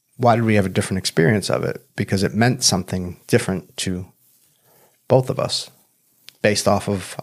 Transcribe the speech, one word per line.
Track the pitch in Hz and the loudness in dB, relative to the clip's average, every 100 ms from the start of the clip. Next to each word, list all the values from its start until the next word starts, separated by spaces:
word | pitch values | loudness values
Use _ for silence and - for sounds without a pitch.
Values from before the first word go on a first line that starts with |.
| _ - | _ 0
why | 120 | 2
did | 113 | 4
we | 113 104 | 4 2
have | 92 | 2
a | |
different | 104 - 95 | -2 -2 -4
experience | - - 82 104 - | -2 2 4 2 0
of | 62 | -2
it? | - - _ | -2 -8 _
Because | - 101 95 | -8 -4 -2
it | 95 | -2
meant | 101 123 - | 0 0 2
something | - 92 - 92 87 - - | 0 -2 -4 -6 -8 -10 0
different | 120 - 92 - - | 0 0 -6 -8 -10
to | 95 90 90 _ _ _ _ _ _ _ _ _ - | -6 -6 -10 _ _ _ _ _ _ _ _ _ 2
both | 131 127 | 2 2
of | - | -4
us | - - - _ _ _ _ _ - _ | -4 -4 -8 _ _ _ _ _ -20 _
based | 107 101 98 | 0 2 2
off | 101 - | 2 0
of | 95 - - | -4 -6 -10